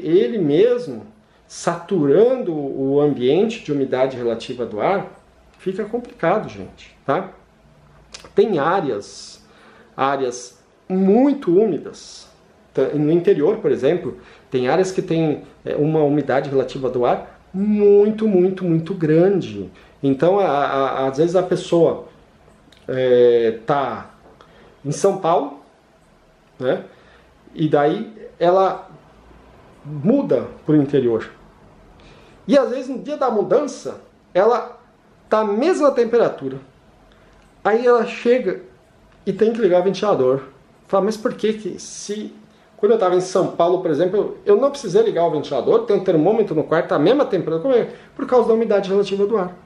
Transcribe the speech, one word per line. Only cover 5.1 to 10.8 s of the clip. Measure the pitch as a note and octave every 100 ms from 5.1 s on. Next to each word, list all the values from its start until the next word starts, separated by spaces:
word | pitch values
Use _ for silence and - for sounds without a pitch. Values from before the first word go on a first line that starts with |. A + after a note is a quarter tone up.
| - _ _ _ _
fica | F#3 F#3+ G#3
complicado, | A#3+ - - E3+ G#3 D3
gente, | G2+ F#2 - - _ -
tá? | D#3+ F#3+ - _ _ _ _ _ _ _ - - -
Tem | A3+ D#3+
áreas, | D3+ F#3+ C#3+ G2+ - - - - _ _ - - - -
áreas | C3+ C3+ B2 B2 - _ _ _